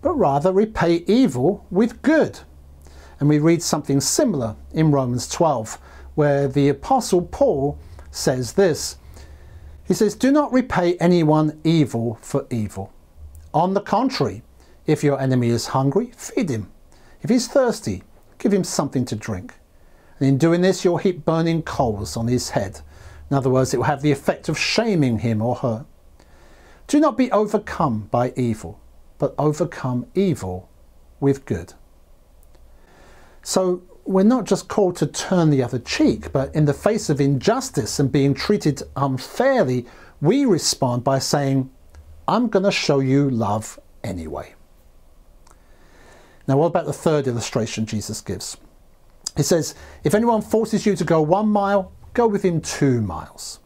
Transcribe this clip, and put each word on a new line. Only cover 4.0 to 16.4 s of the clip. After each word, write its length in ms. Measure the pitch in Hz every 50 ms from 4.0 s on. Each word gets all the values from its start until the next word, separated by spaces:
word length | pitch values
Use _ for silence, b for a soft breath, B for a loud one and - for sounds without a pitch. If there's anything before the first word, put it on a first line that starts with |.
similar 560 | 135 - - - 311 254 190 143 120 110 107 - - - -
in 180 | 160 160 156
Romans 380 | 143 139 131 123 123 123 - -
twelve, 500 | - - 175 160 143 120 110 - - - B B B B B B B
where 340 | - 147 147 143 139 143 139
the 220 | 127 143 139 143
Apostle 500 | 143 139 - - 269 262 220 - - 175 175
Paul 540 | - - - 285 269 185 139 131 147 147 B B B B B B B
says 420 | B - - 165 135 127 127 113 -
this. 440 | - 196 180 147 - - - - b b b b b b b b b b b b b b b b b b
He 80 | - 185
says, 220 | - 220 208 208
"Do 160 | - - 262
not 200 | 277 302 294 240
repay 440 | 240 262 247 254 - 190 180 175 175
anyone 640 | - 165 175 180 175 165 151 151 156 156 151 147 - -
evil 540 | 165 165 165 147 113 - 117 117 117 110 - -
for 240 | - - 143 - -
evil. 420 | - 117 107 98 - - - - - - - - - - - - - - - - -
On 220 | 147 170 185 190
the 80 | 196 202
contrary, 600 | - - 202 254 269 - - 143 214 95 110 - - - b b b b b b
if 180 | - 156 147 -
your 160 | 147 139 131
enemy 300 | 135 131 131 127 123 117
is 180 | 117 117 - -
hungry, 440 | - 135 135 139 135 196 240 240 -
feed 320 | - - - - -